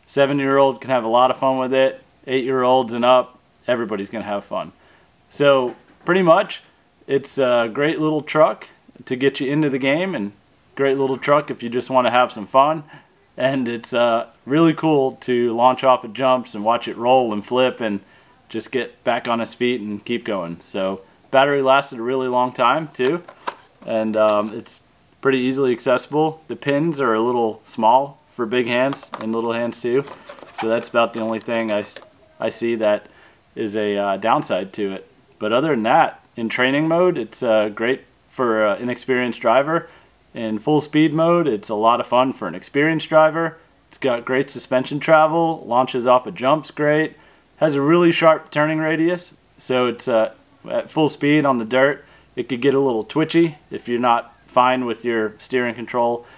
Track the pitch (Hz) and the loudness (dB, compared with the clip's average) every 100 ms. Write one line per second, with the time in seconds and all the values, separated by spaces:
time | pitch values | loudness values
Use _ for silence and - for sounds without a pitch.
0 | - 143 139 143 135 139 135 120 117 127 | -6 0 0 0 0 4 2 0 -2 -2
1 | 110 117 127 - 135 131 127 131 131 - | 2 2 2 2 -2 -2 0 2 2 -2
2 | _ _ - 131 123 131 123 131 117 120 | _ _ -6 -4 -2 0 4 2 2 0
3 | 123 127 - _ _ _ - 123 110 104 | 4 4 2 _ _ _ -4 -2 -2 -6
4 | 92 113 98 101 - 95 82 - _ _ | -8 -8 -6 -8 -6 -8 -8 -14 _ _
5 | _ _ _ - 143 135 123 - _ _ | _ _ _ 0 4 4 2 -6 _ _
6 | - 185 175 180 214 - _ _ _ _ | -2 2 4 4 2 -8 _ _ _ _
7 | - 135 - 139 127 120 117 107 151 151 | -4 -4 -2 -2 2 2 0 -2 -2 0
8 | 156 151 - 156 175 226 - _ _ - | -2 -2 -2 2 2 0 -14 _ _ -16
9 | - 123 139 139 135 147 147 127 135 151 | -8 0 0 0 -2 0 0 0 0 0
10 | 190 143 101 - _ _ _ - 139 139 | -2 -4 -8 -10 _ _ _ -2 0 2
11 | 135 123 - 147 147 123 120 123 120 131 | 0 -2 2 2 2 -8 -6 -6 0 0
12 | 120 123 123 117 98 131 143 160 151 - | 2 2 2 -2 -2 2 2 0 -8 -20
13 | _ _ _ - 131 135 120 117 - - | _ _ _ -4 -2 -2 -4 -6 -4 0
14 | 135 117 - _ - 151 165 151 160 147 | 2 2 -4 _ -2 2 4 2 2 2
15 | 131 120 - 120 120 113 127 127 135 123 | 0 -2 -2 0 2 2 2 4 2 2
16 | 117 104 131 127 113 107 107 117 117 107 | 0 -2 0 0 -2 -4 0 0 -2 -4
17 | 120 131 117 104 - 127 127 - 113 101 | 2 2 2 -4 -2 0 0 0 -4 -4
18 | - _ _ _ _ 113 - 127 113 - | -8 _ _ _ _ -10 -6 -6 -6 -8
19 | 123 120 123 117 107 - 123 123 104 104 | -4 -2 -2 -4 -4 -4 -2 -2 -6 -10
20 | - 117 117 98 85 85 - 98 95 95 | -8 -8 -4 -6 -6 -10 -10 -6 -4 -6
21 | - _ - 131 143 143 131 135 139 123 | -12 _ 0 2 4 2 4 2 2 -6
22 | 120 135 127 123 127 123 120 151 151 - | -6 -4 -2 0 -2 0 2 2 -4 -4
23 | 127 170 - - - - _ _ - 113 | -2 -2 -8 -16 -16 -16 _ _ -6 -4
24 | 110 107 107 104 107 113 - - _ _ | -2 2 2 2 -2 -8 -16 -20 _ _
25 | _ _ 135 131 127 131 131 117 139 127 | _ _ 0 0 0 0 0 0 0 0
26 | - 147 160 156 - 117 143 143 165 139 | 0 -2 -2 -2 -12 -8 -4 -2 -2 0
27 | 123 110 120 123 113 104 - - 110 131 | 0 2 0 0 -2 -4 -12 -2 2 2
28 | 143 - _ - 113 123 120 123 135 135 | 2 -10 _ -8 -4 -2 0 0 0 -2
29 | - - 110 113 117 117 120 - 120 131 | -12 -10 -6 -4 -2 -4 -4 -6 -2 -2
30 | 143 - - - - - 113 117 - - | -2 -12 -20 -20 -18 -6 -2 -2 -2 -2
31 | 117 117 113 110 120 117 113 104 101 - | -2 -2 -6 -6 -4 -4 -2 -4 -6 -14
32 | - _ _ - 113 - 117 113 107 104 | -20 _ _ -8 -6 -4 -4 0 0 0
33 | - _ - _ _ - 110 107 104 101 | -4 _ -20 _ _ -8 -6 -4 -2 -2
34 | 101 95 110 143 - 107 98 - 98 95 | -2 -2 0 0 0 -4 -6 -6 -6 -8
35 | - _ _ - 107 120 160 127 110 160 | -14 _ _ -8 -2 0 0 0 2 2
36 | 143 - _ - 113 - 127 143 160 170 | 2 -2 _ -10 -6 -2 0 0 0 2
37 | 180 151 110 - 120 107 104 101 117 135 | 2 0 -6 -6 0 2 0 -2 -4 -4
38 | - _ _ - 123 110 107 98 123 123 | -6 _ _ -4 -2 2 0 0 -4 -6
39 | - 123 123 117 117 127 143 165 - - | -4 -2 -2 -2 2 2 2 -2 -6 -20
40 | _ _ _ 123 110 107 147 151 147 151 | _ _ _ -10 -6 -4 0 0 0 2
41 | 160 156 165 175 151 104 - 107 113 120 | 2 2 2 2 0 -2 -4 0 2 2
42 | - 120 131 - 95 90 - 143 156 156 | 2 0 0 -2 -8 -10 -6 0 0 0
43 | - 156 156 160 160 - _ _ _ - | 2 4 4 2 -6 -8 _ _ _ -6
44 | 131 120 117 131 135 120 - 127 123 143 | -2 -2 -2 -2 -2 -6 -2 -2 -2 -4
45 | 160 156 156 165 165 160 - 120 131 127 | 4 6 6 2 -2 -4 -2 0 0 0
46 | 123 123 107 87 127 156 - - 147 151 | 4 2 2 -4 0 0 -2 -4 0 0
47 | 156 - _ _ _ - 156 139 143 175 | -2 -6 _ _ _ -2 0 2 4 4
48 | 175 165 165 156 - 147 151 156 156 160 | 4 4 4 4 0 -2 0 0 -2 0
49 | 165 175 - _ _ - - 127 - 113 | 0 -2 -8 _ _ -14 -4 0 0 -2
50 | - 113 110 - _ _ - 120 - 156 | 0 0 0 -4 _ _ -8 -6 -4 0
51 | 147 - 143 151 139 123 110 127 135 139 | 0 0 2 2 2 0 0 2 2 0
52 | - _ _ - 117 120 139 135 135 113 | -12 _ _ -10 -8 -2 0 2 0 -2
53 | - 151 156 165 170 151 - 104 - 120 | -4 -2 0 2 0 -2 -14 -12 -6 -2
54 | 123 117 - _ _ 127 127 127 123 110 | 2 0 -2 _ _ 2 2 2 -2 -6
55 | 120 113 107 - - 127 120 113 110 123 | -4 -2 -2 -6 -4 -2 -2 -6 -6 -2
56 | 120 120 - | 0 -2 -8